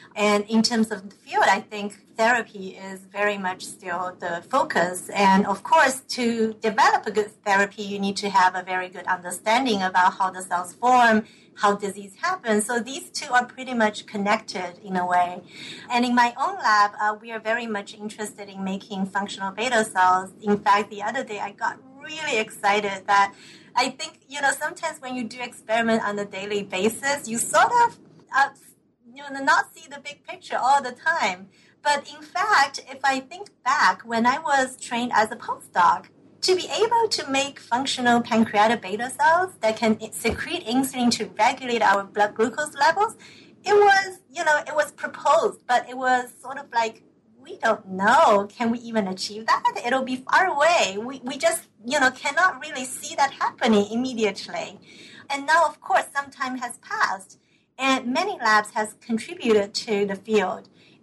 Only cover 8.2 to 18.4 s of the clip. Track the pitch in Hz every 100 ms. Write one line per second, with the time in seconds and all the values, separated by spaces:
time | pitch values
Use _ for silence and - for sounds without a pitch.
8.2 | 202 190 185 180 180 185 185 185 175 180
9.2 | 180 185 - 233 262 202 185 185 180 -
10.2 | 190 185 185 180 180 - 247 247 233 220
11.2 | 220 - _ - 208 202 196 196 202 -
12.2 | 339 370 233 214 214 240 226 277 - -
13.2 | - 247 247 - 262 247 214 208 - 214
14.2 | 202 220 - 202 180 180 202 185 180 180
15.2 | 175 180 - - - - - 240 247 240
16.2 | 240 240 320 392 285 208 208 208 214 214
17.2 | 233 226 214 233 233 202 202 - 208 -
18.2 | 208 -